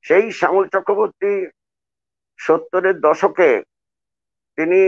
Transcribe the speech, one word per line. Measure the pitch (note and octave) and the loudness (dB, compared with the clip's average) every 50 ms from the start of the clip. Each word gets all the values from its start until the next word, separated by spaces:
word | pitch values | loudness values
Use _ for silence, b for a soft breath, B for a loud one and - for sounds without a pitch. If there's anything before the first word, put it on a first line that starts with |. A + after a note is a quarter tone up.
| _ | _
সেই | - D#3 F#3 A3 A3+ F3+ - | 2 2 2 2 0 -4 -4
শ্যামল | - D3+ E3 G3 G3 - - | -2 0 0 0 0 0 -4
চক্রবর্তী | F#3+ F3+ - G3+ G3 G#3+ G3 - _ F#3+ G3+ G3+ G3 F#3 D#3 _ _ _ _ _ _ _ _ _ _ _ _ _ _ _ _ _ _ | -4 -2 -2 -2 -2 -2 -4 -4 _ -4 -4 -2 -4 -6 -8 _ _ _ _ _ _ _ _ _ _ _ _ _ _ _ _ _ _
সত্তরের | - - D#3 E3 E3 - - F3+ F3+ F#3 F#3+ D#3+ D3+ | 0 0 0 0 0 -4 -4 -2 0 0 -2 2 0
দশকে | D3+ D3+ - - F3 D3+ - F3+ D3+ A#2+ G2 - _ _ _ _ _ _ _ _ _ _ _ _ _ _ _ _ _ _ | 0 0 2 0 -2 0 2 2 2 2 0 -4 _ _ _ _ _ _ _ _ _ _ _ _ _ _ _ _ _ _
তিনি | - D#3+ E3 F3+ F#3+ F#3+ | -6 -4 0 2 2 4